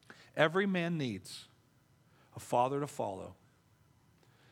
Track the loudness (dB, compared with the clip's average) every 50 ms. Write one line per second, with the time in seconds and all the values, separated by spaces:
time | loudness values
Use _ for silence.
0 | _ -20 -20 -20 -20 -6 2 4 4 4 4 2 2 2 2 2 0 0 0 0
1 | 0 -2 -2 -4 -8 -10 -14 -16 -16 -18 -20 _ _ _ _ _ _ _ _ _
2 | _ _ _ -20 -20 -18 -16 -14 -6 0 4 4 4 4 2 -2 -4 -4 -4 -4
3 | -4 -4 -4 -6 -10 -12 -14 -18 _ -20 _ _ _ _ _ _ _ _ _ _
4 | _ _ _ _ _ -20 -20 _ -20 -20